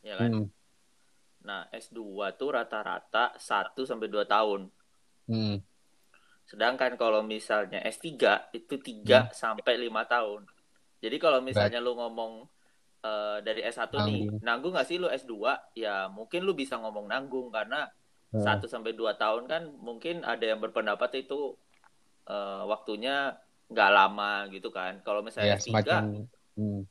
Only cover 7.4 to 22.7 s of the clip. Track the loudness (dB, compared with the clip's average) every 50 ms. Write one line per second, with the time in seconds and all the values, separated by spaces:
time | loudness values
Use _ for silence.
7.4 | -2 0 0 0 0 0 -4 -4 -4 -6 -8 -8 -12 -12 -2 4 4 6 6 4
8.4 | 0 -8 -14 -14 -10 _ -10 -8 -8 -12 -14 -8 6 8 8 8 8 6 -6 -4
9.4 | -4 -4 -4 -2 0 0 0 2 0 -2 -2 -4 0 2 2 2 2 0 -4 -8
10.4 | -12 -20 _ _ _ _ _ _ _ _ _ _ -6 -6 -4 2 4 4 4 4
11.4 | 2 2 2 4 4 4 2 0 -2 -2 -2 -2 -4 -6 -4 -6 -8 -8 -8 -14
12.4 | -18 -20 _ _ _ _ _ _ _ _ _ _ -6 -4 -2 -2 -2 -2 -4 -4
13.4 | -2 -2 -2 -2 -2 -4 -2 -2 -4 -2 0 0 2 2 2 0 -2 -2 -4 -4
14.4 | 0 0 0 0 0 -2 0 0 0 0 -2 -2 0 0 -2 -2 -6 -8 -8 -2
15.4 | 0 0 0 0 -4 -14 _ -6 -4 -2 -2 -2 -4 -4 -6 -12 -12 -4 -4 -2
16.4 | 0 0 0 0 -2 -4 -4 -6 -6 -6 -6 -6 -6 -4 -4 -4 -4 -4 -6 -6
17.4 | -6 -4 -4 -4 -4 -2 -2 -4 -4 -6 _ _ _ _ _ _ _ _ -2 0
18.4 | 2 2 2 0 0 -6 -8 -6 -6 -6 -4 -2 -2 -2 0 2 2 2 2 0
19.4 | -2 -4 -4 -4 -4 -8 -14 -14 -12 -12 -12 -8 -6 -6 -6 -6 -4 -4 -2 -2
20.4 | 0 0 0 0 -2 -4 -2 -2 0 0 0 0 0 -2 -2 -4 -6 -4 -6 -4
21.4 | -4 -6 -8 _ _ _ _ _ _ -20 _ _ _ _ _ _ _ -8 -6 -6
22.4 | -4 -4 -6 -6 -2 -2